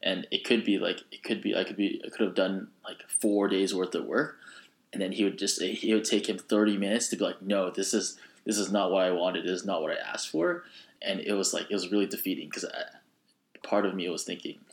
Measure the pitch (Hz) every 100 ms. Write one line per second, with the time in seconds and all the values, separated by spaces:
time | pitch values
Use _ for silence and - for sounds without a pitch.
0 | - 92 - - - 117 - 95 90 -
1 | - - - 104 - 92 95 101 101 -
2 | - - 104 92 95 95 - _ - -
3 | - - 107 104 101 95 95 92 92 85
4 | 69 117 151 - - - - _ _ -
5 | 95 98 101 95 98 - 92 110 - 110
6 | - 107 101 95 - 107 107 101 101 113
7 | - 95 92 90 95 101 92 90 95 110
8 | 90 - - - - 104 92 101 92 95
9 | 92 90 90 87 90 90 95 85 80 -
10 | - - - 156 175 175 - - - _
11 | - 95 - 104 92 85 - 101 87 104
12 | 98 101 98 92 73 - - - - -
13 | _ _ _ _ _ - - 104 101 95
14 | 90 80 - 90 - - -